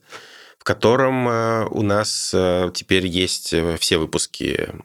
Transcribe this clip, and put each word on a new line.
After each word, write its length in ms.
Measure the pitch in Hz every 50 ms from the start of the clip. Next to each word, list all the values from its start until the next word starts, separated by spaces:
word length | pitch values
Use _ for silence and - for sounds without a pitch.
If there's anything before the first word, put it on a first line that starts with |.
| _ - - - - - - - - - - _
в 60 | -
котором, 600 | - 95 - - 113 123 131 135 131 131 127 123
э, 400 | 120 117 113 113 113 113 113 104 -
у 120 | - -
нас, 500 | 107 101 101 104 107 - - - - - -
э, 360 | 95 92 90 87 90 90 87 -
теперь 320 | - - - 95 92 92
есть, 480 | 92 85 92 90 85 - - - - 85
э, 240 | 82 82 85 85 82
все 180 | - - 95
выпуски 720 | 80 80 - 76 80 - - - - 67 67 - - - - - -